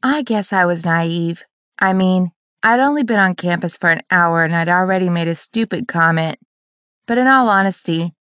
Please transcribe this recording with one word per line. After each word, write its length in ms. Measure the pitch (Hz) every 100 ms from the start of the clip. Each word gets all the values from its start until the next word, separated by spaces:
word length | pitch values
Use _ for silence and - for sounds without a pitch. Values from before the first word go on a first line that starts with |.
I 180 | 254 302
guess 320 | 254 220 190
I 120 | 190 175
was 200 | 170 165
naive. 580 | 165 165 170 170 170 - _ _ -
I 140 | 190
mean, 380 | 190 185 185 180 _ _ _
I'd 180 | 220 240
only 240 | 277 294
been 160 | 240 214
on 160 | 190 180
campus 420 | 175 170 175 -
for 120 | 170
an 120 | 165 -
hour 320 | 185 170 165
and 120 | 160 170
I'd 140 | 165
already 400 | 175 185 190 185
made 180 | 170 165
a 80 | 165
stupid 520 | - 226 226 185 -
comment. 520 | 175 165 160 160 - _ _ _ _ _ _ -
But 100 | 240
in 100 | 254
all 220 | 269 240
honesty 640 | 196 196 185 - 165 170 -